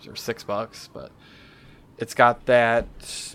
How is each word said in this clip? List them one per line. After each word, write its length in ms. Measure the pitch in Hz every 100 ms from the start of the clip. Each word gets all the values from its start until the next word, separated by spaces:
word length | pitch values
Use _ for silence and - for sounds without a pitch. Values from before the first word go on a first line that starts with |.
| -
or 80 | 107
six 280 | - 113
bucks. 460 | - 101 110 - -
But 200 | - - - - - - - - - - -
it's 160 | 113 -
got 300 | 120 120 -
that 400 | 123 117 117 - - - - -